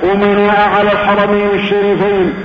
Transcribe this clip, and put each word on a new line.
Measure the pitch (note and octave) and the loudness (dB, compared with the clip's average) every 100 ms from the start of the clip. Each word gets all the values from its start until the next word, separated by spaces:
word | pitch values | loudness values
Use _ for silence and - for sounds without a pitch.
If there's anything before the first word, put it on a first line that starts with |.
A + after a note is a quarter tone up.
| E3+ | 0
أمناء | G3 G3+ G3+ G#3 G#3 G#3 G3 | 0 2 2 2 2 2 0
على | G#3 | 0
الحرمين | G3+ G3+ G3+ G3+ G#3 G3+ | 0 0 0 0 0 0
الشريفين | G3 G3+ G3+ G3+ F#3 G3 G3+ F3+ - | -2 -2 -2 0 0 0 0 -2 -4